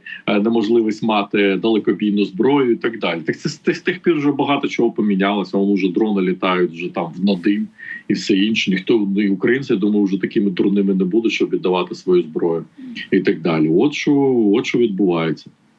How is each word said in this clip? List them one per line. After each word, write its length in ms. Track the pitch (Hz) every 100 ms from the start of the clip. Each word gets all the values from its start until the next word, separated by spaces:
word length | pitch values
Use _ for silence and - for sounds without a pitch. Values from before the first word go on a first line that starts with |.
| - - -
е, 140 | 104
неможливість 640 | 110 117 104 117 110 101
мати 520 | 113 104 101 107 101 95
далекобійну 680 | 113 110 107 95 104 101 95
зброю 460 | 92 120 143 127
і 40 | 110
так 240 | 120 110
далі. 220 | 95 82
Так 180 | 78 120
це 100 | 160
з 80 | -
тих, 200 | - 165
з 40 |
тих 180 | - 180
пір 160 | 180 156
вже 160 | 143
багато 360 | 131 139 139 127
чого 240 | - 117
помінялося. 640 | - 107 95 98 101 92 98
Вон 120 | 98
уже 200 | 98 95
дрони 320 | 87 110 98
літають 500 | 92 90 95 92 87
вже 180 | 82 87
там 220 | 95 82 -
в 80 | 98
надим 420 | 92 101 104 107 - - - -
і 60 |
все 200 | 95 -
інше. 380 | 98 104 110 -
Ніхто, 360 | 92 92 117 101 98
ну, 60 |
і 80 | 101
українці, 440 | 92 - 135 135
я 60 | 107
думаю, 260 | 104 104 98
вже 160 | 95
такими 280 | - 113 101
дурними 440 | 90 101 101 98
не 100 | 95
будуть, 280 | 92 107 113
щоб 180 | - 92
віддавати 460 | 90 87 92 92 -
свою 260 | 95 90
зброю 440 | 80 85 87 82 80 - - - -
і 80 | 95
так 220 | 95 82
далі. 280 | 80 80 78
От 240 | 85 143
що, 200 | 143 - 143 135 123 107 110
от 100 | 127
що 120 | 123
відбувається. 720 | 117 95 98 85 82 76 - _ _